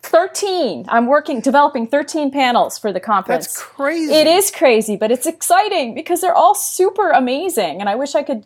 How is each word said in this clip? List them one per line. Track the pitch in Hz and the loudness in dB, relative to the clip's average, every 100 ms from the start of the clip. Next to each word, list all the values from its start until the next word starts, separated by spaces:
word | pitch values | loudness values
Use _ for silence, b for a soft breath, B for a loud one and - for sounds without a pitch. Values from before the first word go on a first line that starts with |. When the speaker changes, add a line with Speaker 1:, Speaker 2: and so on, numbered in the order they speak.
Speaker 1:
Thirteen. | - 330 381 - 403 359 247 127 - | 0 0 0 -4 -4 -2 -2 -4 -2
I'm | 233 240 | 0 2
working, | 294 302 247 | 0 0 -4
developing | 262 277 294 254 226 | 2 4 4 0 -2
thirteen | 285 302 320 277 | -2 -2 -4 -2
panels | 277 254 233 151 - | 0 2 2 0 -2
for | 214 | -6
the | 180 | -6
conference. | 226 196 208 247 - | -2 -2 0 -4 -4
Speaker 2:
That's | - | -12
crazy. | - - 277 330 311 | -12 -6 -4 -2 2
Speaker 1:
It | 311 302 | 4 4
is | 359 - | 4 0
crazy, | - 285 220 214 196 | 2 4 4 0 -2
but | 220 | 0
it's | 254 320 | 0 -2
exciting | 320 - 359 427 359 240 254 | -4 2 2 2 0 -4 -6
because | 320 349 | -4 -2
they're | 370 - | 0 4
all | 349 - | 4 2
super | - - 381 - 349 | -2 0 0 0 2
amazing, | 262 247 277 370 240 165 170 | 2 2 -2 -4 -2 -4 -4
and | 202 | -4
I | 233 | -4
wish | 277 302 | -2 -4
I | |
could | 285 226 | -4 -6